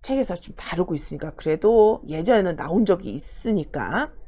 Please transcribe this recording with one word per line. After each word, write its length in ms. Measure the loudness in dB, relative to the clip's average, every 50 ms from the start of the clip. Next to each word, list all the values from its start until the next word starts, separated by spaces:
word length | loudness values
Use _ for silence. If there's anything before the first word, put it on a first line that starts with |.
책에서 340 | -4 -2 -2 -2 0 -2 -4
좀 180 | -8 -8 -16 -16
다루고 380 | -14 -12 -8 -2 -2 0 0 -2
있으니까, 380 | -6 -6 -8 -10 -10 -10 -10 -12
그래도 680 | -6 -2 -2 -2 2 4 4 6 8 6 6 4 0 -4 -8
예전에는 480 | -6 -4 2 4 4 4 4 2 -2
나온 280 | -4 -4 0 2 2 4
적이 260 | 4 2 0 0 -10
있으니까 1000 | -10 -10 -10 -12 -12 -8 -4 -2 -2 -2 -2 -4 -6 -6 -6 -2 -2 -2 -2 -4 -8 -16 -18